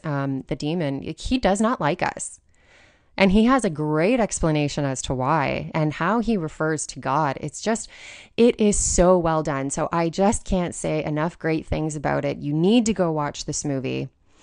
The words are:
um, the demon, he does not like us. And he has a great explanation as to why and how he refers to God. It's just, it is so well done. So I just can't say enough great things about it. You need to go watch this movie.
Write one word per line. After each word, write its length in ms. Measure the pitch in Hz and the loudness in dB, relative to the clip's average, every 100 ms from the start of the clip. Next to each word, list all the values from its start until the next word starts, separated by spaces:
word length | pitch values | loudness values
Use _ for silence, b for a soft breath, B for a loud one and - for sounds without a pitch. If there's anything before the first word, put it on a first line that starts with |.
um, 400 | 160 143 139 135 - | -4 -4 -2 -4 -6
the 80 | 151 | -6
demon, 460 | 147 175 147 135 - 160 | -2 -2 -2 -4 -8 -8
he 200 | - 254 | -2 0
does 220 | 190 196 | 2 2
not 200 | 220 254 | 0 0
like 220 | 151 170 | 0 0
us. 360 | - - - - _ b b b b b b b | -2 -4 -12 -16 _ b b b b b b b
And 160 | 196 | 4
he 120 | 202 | 6
has 200 | 226 269 | 4 4
a 60 | 214 | 2
great 500 | 147 151 151 175 254 | -2 -2 2 2 2
explanation 640 | 202 - 165 151 147 - | 0 0 0 2 0 -2
as 180 | 143 131 | -4 -4
to 120 | - | -4
why 560 | 131 127 160 135 135 151 | -4 0 0 0 -2 -4
and 200 | 160 151 | -2 -2
how 260 | 143 165 233 | 0 -2 0
he 160 | 214 214 | 0 -2
refers 500 | 156 - 156 151 - | -2 -4 -2 -2 -6
to 120 | - | -8
God. 360 | 131 139 151 131 | -2 0 0 -2
It's 200 | 147 - | -8 -6
just, 280 | 208 220 - B B B B - | -2 -2 -4 B B B B 4
it 220 | 233 - | 4 6
is 180 | 214 202 | 2 2
so 400 | - - 175 185 | 0 4 6 6
well 240 | 165 160 | 4 0
done. 260 | 156 139 139 | 0 -2 -4
So 180 | 151 151 | -2 -2
I 200 | 170 170 | 0 0
just 340 | 160 196 233 | 2 2 2
can't 300 | - 185 175 | 0 0 -2
say 280 | - 165 156 | -4 -4 -2
enough 360 | 151 151 160 - | -2 -2 -2 -4
great 280 | 165 160 - | -2 -2 -2
things 300 | 156 156 151 | -4 -4 -4
about 280 | 143 143 | -2 -2
it. 140 | 143 - | -2 -4
You 140 | 143 | -2
need 340 | 151 175 240 220 | 2 4 4 4
to 80 | |
go 160 | 190 170 | 0 0
watch 360 | 156 147 - - | 0 -4 -6 -8
this 180 | 147 | -6
movie. 440 | 151 135 127 131 135 _ _ B | -4 -4 -4 -6 -8 _ _ B